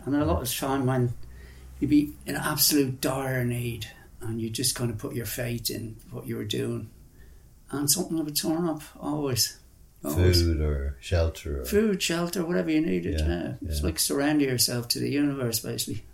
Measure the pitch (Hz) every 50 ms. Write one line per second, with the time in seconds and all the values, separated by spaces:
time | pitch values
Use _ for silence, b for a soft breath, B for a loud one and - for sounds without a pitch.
0 | - - 143 147 151 151 175 - 127 123 - - 143 135 135 139 127 127 131 127
1 | 123 120 - - B B B B B B B B B B B B - 127 147 147
2 | 147 - - - - - 139 156 147 151 156 147 - - 156 143 139 127 127 -
3 | - 139 131 135 135 131 131 127 120 120 120 120 120 120 113 110 - - B B
4 | B B - - - 110 113 113 110 113 110 135 123 131 - - 123 117 110 107
5 | - - - 120 113 104 - - 123 120 120 113 107 - - - 110 110 110 -
6 | - - 120 127 - - 117 113 113 104 120 123 117 117 117 113 110 - - -
7 | - - b b b b b b b b b b - - - 139 143 143 147 180
8 | 180 - 165 160 151 151 147 - - - 156 165 175 165 151 151 - - - -
9 | - 143 147 151 143 139 123 - - - - - - - - - - - - -
10 | - - 76 90 90 90 87 87 85 85 80 76 76 76 73 69 69 69 71 -
11 | - - 90 85 82 78 - - - - 71 69 71 - 208 202 226 214 190 175
12 | - - 170 170 175 170 - 202 165 165 180 185 180 165 156 156 160 190 - -
13 | 170 170 - - 76 78 87 - - - 127 - - 80 78 76 76 90 160 -
14 | - - 147 143 139 147 156 151 143 135 127 117 - - 123 120 120 120 - 135
15 | 120 120 135 143 147 143 139 139 127 117 110 - - 117 117 113 - - - -
16 | - -